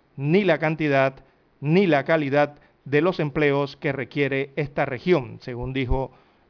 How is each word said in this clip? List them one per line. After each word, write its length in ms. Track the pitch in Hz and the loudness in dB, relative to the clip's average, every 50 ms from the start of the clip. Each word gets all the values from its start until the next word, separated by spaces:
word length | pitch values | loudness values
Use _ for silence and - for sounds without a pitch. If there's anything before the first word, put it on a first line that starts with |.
| _ _ _ 139 | _ _ _ -6
ni 260 | 139 143 165 202 208 | -2 2 2 4 4
la 140 | 175 160 143 | 2 2 2
cantidad 560 | 160 156 160 156 156 147 139 135 135 135 135 - - _ _ _ _ _ _ _ 135 | 0 -2 -2 -2 0 0 2 2 2 0 -2 -6 -16 _ _ _ _ _ _ _ -2
ni 240 | 147 165 185 202 | 2 2 4 4
la 180 | 175 151 139 135 | 4 2 2 2
calidad 520 | 165 165 160 147 135 135 147 147 143 143 - _ _ _ _ _ | 2 0 0 0 0 2 2 2 0 -2 -10 _ _ _ _ _
de 160 | 139 131 147 | 0 0 2
los 180 | 160 185 180 - | 2 2 0 0
empleos 600 | 156 147 139 160 151 143 139 143 143 135 - - | -4 -4 -2 0 0 2 2 0 -2 -4 -6 -6
que 140 | - 147 131 | -6 -4 -4
requiere 580 | - 120 - - 147 143 135 139 135 139 139 - | -4 -8 -6 -4 -2 -2 -2 -2 -4 -4 -6 -6
esta 280 | - 147 139 - 170 143 | -6 -6 -6 -4 -4 -4
región, 540 | 131 131 117 - 175 180 147 123 110 110 110 | -4 -4 -4 0 2 2 2 0 -4 -12 -14
según 320 | - 127 123 117 123 131 131 | -14 -12 -10 -8 -8 -6 -4
dijo 400 | 135 131 117 131 131 131 - - _ _ _ _ _ _ _ | -4 -2 -2 -2 -2 -4 -6 -10 _ _ _ _ _ _ _